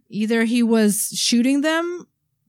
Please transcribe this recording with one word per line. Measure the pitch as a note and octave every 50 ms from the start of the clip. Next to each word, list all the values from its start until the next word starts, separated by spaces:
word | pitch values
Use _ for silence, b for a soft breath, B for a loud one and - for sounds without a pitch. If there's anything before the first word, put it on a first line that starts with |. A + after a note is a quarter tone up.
| _ _
Either | - F#3+ G#3+ G#3+ A#3 A3+ A#3
he | A3+ A#3+ B3 A#3+
was | A3 A3+ A3+ A3 G#3 G3+ - - - -
shooting | F#3+ - - - A#3 A#3 C4 C#4 C#4+
them | C#4 D#4 D#4+ E4 E4+ F4 F4 F4 D#4 _ _ _ _ _ _ _ _